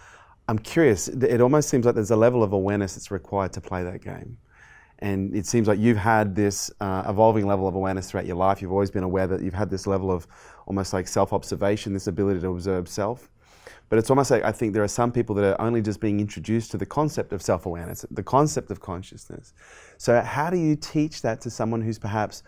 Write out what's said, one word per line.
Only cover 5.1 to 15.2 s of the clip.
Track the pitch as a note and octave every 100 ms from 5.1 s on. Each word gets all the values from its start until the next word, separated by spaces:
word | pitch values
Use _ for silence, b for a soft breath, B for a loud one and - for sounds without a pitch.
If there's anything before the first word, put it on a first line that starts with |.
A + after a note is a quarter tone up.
| G2 G2 G#2
it | F2+
seems | A#2+ G#2+
like | G2+
you've | A2+ A2
had | G2+ A2 G#2 F#2+
this, | G2+ G2+ - -
uh, | G2 F#2+ G2+
evolving | G2+ A2 A2 G2+
level | G2 F#2+
of | F#2
awareness | F#2+ F#2+ F#2+
throughout | G2 F2+
your | F2
life. | F#2+ G2
You've | F#2
always | G2 G2
been | G2+
aware | F#2 F#2 F#2
that | F#2
you've | F#2
had | F#2 G2+
this | F#2+ G2+
level | F#2+ F#2+
of | F2+ - B B B -
almost, | G2 F#2
like, | F#2+ F2
self-observation, | G#2+ G2 G2+ - F#2 G2 G#2+ G#2+
this | G2 G#2
ability | F2 G2 F#2+
to | F#2
observe | F2+ F#2 F#2 E2+
self. | - G2+ B2+ - _ b b b b _
But | A2+
it's | A2
almost | C3 C3+
like | A#2
I | -
think | G#2+ A2+
there | G#2
are | G#2
some | - A#2+
people | B2